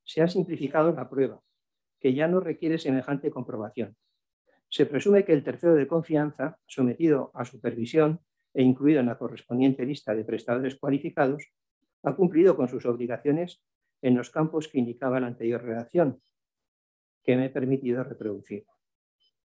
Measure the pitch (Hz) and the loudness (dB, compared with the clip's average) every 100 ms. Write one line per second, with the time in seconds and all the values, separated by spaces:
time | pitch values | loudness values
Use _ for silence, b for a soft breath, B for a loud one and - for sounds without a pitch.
0 | - 156 175 185 175 151 135 160 160 151 | -8 0 2 0 -2 -4 -2 2 2 0
1 | 123 127 127 - _ _ _ _ _ _ | -2 0 0 -2 _ _ _ _ _ _
2 | 135 131 160 185 170 147 160 160 151 131 | 0 2 2 0 0 -4 -2 -2 0 -2
3 | 143 139 151 131 - 110 107 - 101 - | -2 -4 -4 -6 -8 -8 -8 -8 -8 -12
4 | _ _ _ _ _ _ _ - 143 143 | _ _ _ _ _ _ _ 0 0 2
5 | 202 202 196 151 139 120 170 156 135 165 | 4 4 4 2 0 -2 4 4 4 -2
6 | 160 151 147 - 143 - _ - 123 113 | 0 -2 -2 -4 -8 -8 _ -2 -2 2
7 | 160 139 123 131 123 117 120 117 113 156 | 2 2 0 -10 -12 -8 -6 -4 -2 2
8 | 156 160 _ _ _ - 127 127 143 151 | 2 0 _ _ _ 2 2 4 4 4
9 | 120 113 113 113 - 120 135 131 123 147 | 2 -2 -8 -12 -6 2 2 2 -4 -6
10 | - 110 110 110 - 123 131 - 143 139 | -4 -4 -4 -6 -4 -4 -4 -6 -4 -2
11 | 170 - 135 147 - _ _ _ _ _ | -2 0 0 -2 -10 _ _ _ _ _
12 | - - 180 151 185 156 123 127 123 117 | -4 2 2 6 6 4 0 -2 -4 -2
13 | 120 113 143 151 175 - _ _ _ _ | -4 -4 0 0 -2 -10 _ _ _ _
14 | 131 123 120 156 160 160 151 139 120 120 | 0 2 0 -2 -2 -2 -4 -2 -2 -2
15 | 135 127 123 113 117 120 123 113 117 175 | -2 -2 -2 -4 -4 -4 -4 -8 -2 2
16 | 147 123 _ _ _ _ _ _ _ _ | 2 0 _ _ _ _ _ _ _ _
17 | _ _ - 127 131 127 127 135 123 120 | _ _ 0 0 0 -2 -2 -2 -2 -4
18 | 123 117 107 101 - 104 - _ _ _ | -6 -8 -8 -8 -10 -14 -14 _ _ _
19 | _ _ _ _ | _ _ _ _